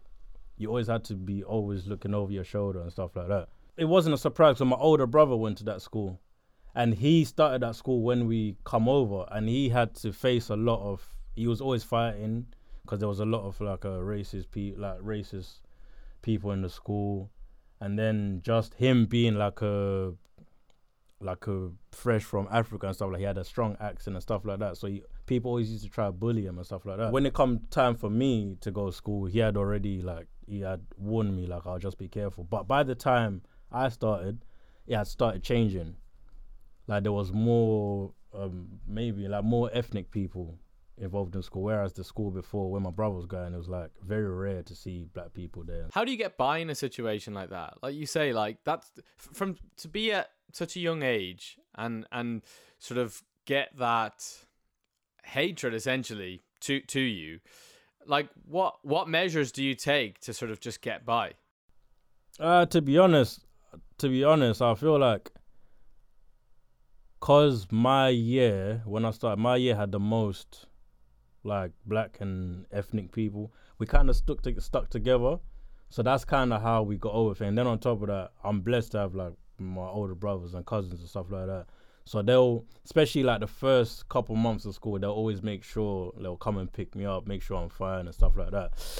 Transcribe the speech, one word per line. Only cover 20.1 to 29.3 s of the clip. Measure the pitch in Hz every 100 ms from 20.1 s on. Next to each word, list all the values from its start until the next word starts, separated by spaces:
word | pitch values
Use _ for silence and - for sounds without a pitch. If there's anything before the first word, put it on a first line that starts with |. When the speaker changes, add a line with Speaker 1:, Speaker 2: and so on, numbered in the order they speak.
| 87 - - - - _ _ _ _ _ _
Speaker 1:
like, | 95 92 -
a | 95 92 90 -
fresh | - 123 110
from | - 101 98
Africa | 117 113 101 98
and | 92
stuff, | 98
like, | 92
he | 98
had | 95
a |
strong | 87 - 110 101
accent | 104 - - 92
and |
stuff | - 104 104
like | 98
that. | 104 85
So | 101
he, | 98 - - -
people | 127 120
always | 120 110
used | 107
to | 107
try | - 101
to |
bully | 90 113 113 95
him | 87
and | 90
stuff | 95 101
like | 98
that. | 113
When | 131 139
it | -
come | 131 113 -
time | - 127 117
for | 107
me | 110 135 113 101 95
to | 107
go | 98 98
to |
school, | - - 101
he | 95